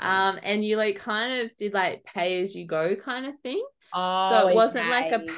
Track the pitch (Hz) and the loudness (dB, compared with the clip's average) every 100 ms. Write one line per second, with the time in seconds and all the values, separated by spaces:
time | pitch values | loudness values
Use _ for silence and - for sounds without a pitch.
0 | - 190 190 190 - 214 214 214 214 202 | 0 2 2 0 -2 -2 0 2 0 -2
1 | 233 214 240 254 233 - 208 202 180 - | -4 -4 -2 -4 -6 -6 -4 0 0 -2
2 | - 196 180 180 196 185 170 160 165 196 | -10 -4 -2 -2 -4 -6 -6 -2 -2 -2
3 | - 247 269 285 254 359 554 - _ 180 | -6 -8 -8 -10 -8 -6 -8 -12 _ -6
4 | 185 185 190 220 190 220 226 247 170 247 | -2 0 4 6 6 6 6 2 0 0
5 | - 226 165 | 0 -2 -2